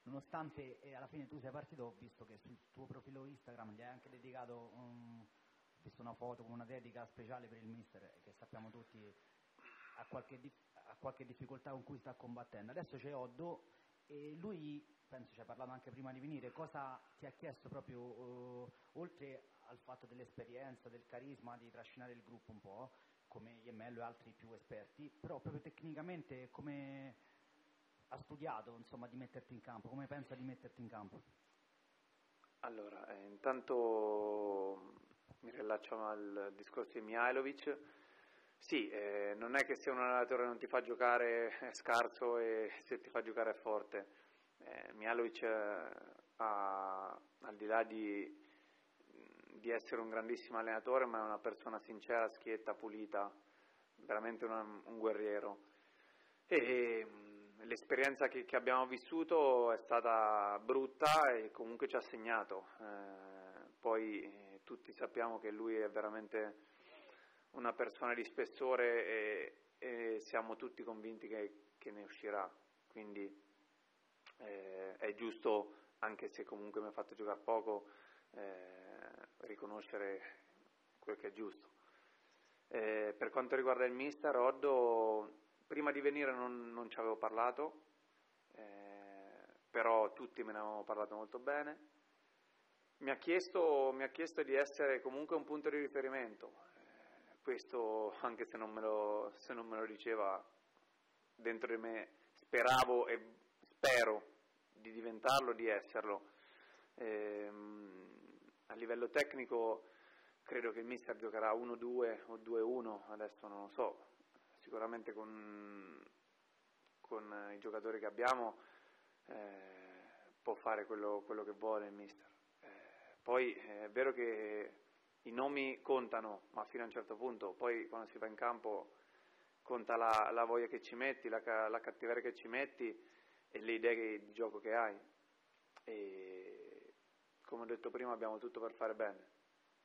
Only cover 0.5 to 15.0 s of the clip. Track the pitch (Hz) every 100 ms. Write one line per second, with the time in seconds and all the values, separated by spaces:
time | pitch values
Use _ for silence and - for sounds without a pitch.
0.5 | - 131 120 143 131 131 160 131 151 131
1.5 | 139 147 147 120 - 120 _ 110 107 -
2.5 | 120 _ - 131 135 135 135 135 139 -
3.5 | 120 113 107 120 127 131 127 123 127 120
4.5 | 120 117 117 123 120 117 117 110 _ _
5.5 | _ _ _ - - 117 113 123 117 113
6.5 | 120 117 127 117 113 113 - 113 110 117
7.5 | 113 110 117 104 95 92 - - - 117
8.5 | 117 110 117 113 110 104 101 _ _ _
9.5 | _ - - - - 120 131 - 127 139
10.5 | _ _ - - - 135 - 123 123 127
11.5 | 131 - 131 120 139 135 123 123 120 117
12.5 | 107 107 139 170 135 135 143 127 123 170
13.5 | - - _ _ _ _ 147 147 151 202
14.5 | 185 151 147 - _